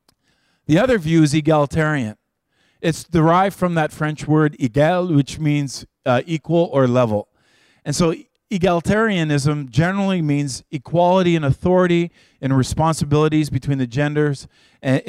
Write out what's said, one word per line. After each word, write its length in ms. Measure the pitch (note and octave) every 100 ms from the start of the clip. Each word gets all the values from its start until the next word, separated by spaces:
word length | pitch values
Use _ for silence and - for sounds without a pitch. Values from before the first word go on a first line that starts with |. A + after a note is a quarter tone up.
| _ _ _ _ _ _ -
The 140 | D#3
other 180 | B3+ A#3
view 240 | D#3 E3
is 140 | D3+ D#3
egalitarian. 840 | D3 D#3 C#3+ E3 D#3 D3+ A2 G#2+ _ _ _ _ _ _
It's 220 | F3 D#3
derived 520 | - D#3+ D#3 F3 G3 -
from 200 | F3+ E3
that 160 | D#3
French 360 | - D3+ D3+ -
word 300 | D#3 D3+ -
égal, 580 | C3+ G#2+ D3+ F3+ F3+ D3
which 240 | C3+ -
means, 460 | D3+ D3 C#3 - - _ -
uh, 160 | B2 C#3
equal 440 | D#3+ - E3+ E3+
or 160 | C#3 B2+
level. 420 | B2 A#2+ G#2 - _ _ _ _ _
And 120 | - C3+
so 180 | F3 - - _ _
Egalitarianism 1200 | G3 F#3 F3 E3 G#3 A3+ F#3+ D#3+ D3 C3+ D3 C3+
generally 520 | A2+ E3+ G3 F#3+ F#3
means 420 | D3+ C#3+ C#3+ A#2+ -
equality 640 | D3+ - E3 F3 F#3 F3 E3
in 80 |
authority 680 | C#3+ B2+ F3+ F#3 F3+ E3+ E3+ - _ _
and 160 | C3+ C3+
responsibilities 920 | B2 - D#3+ D#3 D3 D3 D#3 D#3 D3+
between 300 | C3+ - C#3
the 80 | B2+
genders, 600 | A#2 D3 D3 D3 C#3 - _ _ _
a-, 180 | C#3 C3